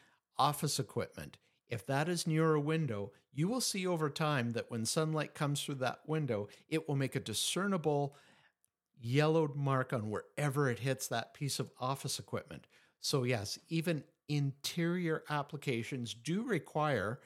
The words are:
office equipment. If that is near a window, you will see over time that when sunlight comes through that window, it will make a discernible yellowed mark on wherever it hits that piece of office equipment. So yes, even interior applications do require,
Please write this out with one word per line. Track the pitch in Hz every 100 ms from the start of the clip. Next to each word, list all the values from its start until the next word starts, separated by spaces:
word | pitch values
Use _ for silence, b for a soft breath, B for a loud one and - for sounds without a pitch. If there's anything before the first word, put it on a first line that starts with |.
| b b _ -
office | 139 147 143 -
equipment. | 117 120 92 - 73 - b b -
If | 113 -
that | 139 160
is | 175 165
near | 156 160
a | 151
window, | 147 160 151 104 101 b b
you | 135 170
will | 254
see | - 202 185
over | 170 151
time | 147 156 143 120
that | 113 -
when | 117 110
sunlight | - 156 156 143
comes | - 147 143
through | - 135
that | 127 - -
window, | 156 139 107 104 B -
it | 156 156
will | 139
make | 131 123
a |
discernible | 101 104 - 175 202 190 156 143 143 B B B B _ _ _ _ -
yellowed | 117 135 151 160 156 143
mark | 139 131 127
on | 127 107
wherever | 101 - - 147 135 139
it | 113
hits | 131 131 -
that | 120 113
piece | - 143 -
of | 117 -
office | 127 135 - -
equipment. | - 110 - 73 - b b _
So | - 143
yes, | 123 120 101 - -
even | 165 160 156 - _ -
interior | 147 139 131 - - 170 180 165 156 -
applications | 151 139 147 - 117 113 131 117
do | 117 - 185
require, | 247 180 - 156 151 123 98 123